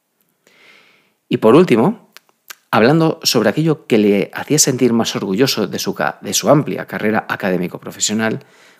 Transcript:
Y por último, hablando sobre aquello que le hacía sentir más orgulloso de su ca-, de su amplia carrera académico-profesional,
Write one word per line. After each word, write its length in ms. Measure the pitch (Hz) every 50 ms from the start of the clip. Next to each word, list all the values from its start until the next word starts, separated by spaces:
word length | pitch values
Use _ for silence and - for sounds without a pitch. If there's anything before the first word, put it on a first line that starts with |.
| _ _ _ _ _ _ _ _ _ _ _ _ _ _ - _ _ _ _ _ _ _ _ _ _ _
Y 100 | - -
por 180 | - 110 120
último, 580 | 160 185 - 120 110 120 185 233 - - _ _ - _ _ _ _ _ - - - _ _
hablando 500 | - 117 107 123 151 165 160 160 - - -
sobre 260 | - - 123 104 107
aquello 380 | 101 151 156 165 147 - - -
que 100 | 123 107
le 320 | 104 104 101 98 82 -
hacía 280 | - - 90 - 131 151
sentir 340 | - 156 127 123 135 120 117
más 220 | 117 110 - -
orgulloso 500 | 123 104 101 95 101 135 131 - - 104
de 140 | - 95 98
su 160 | - 104 -
ca-, 240 | - 76 - - -
de 140 | - 104 -
su 160 | - - 95
amplia 340 | - 151 - - - - -
carrera 400 | - - 95 104 104 110 104 - -
académico-profesional, 1160 | - - - 98 90 87 87 85 - - - - 95 98 - - 107 110 - - 143 135 - _ _ _ _ _ _ _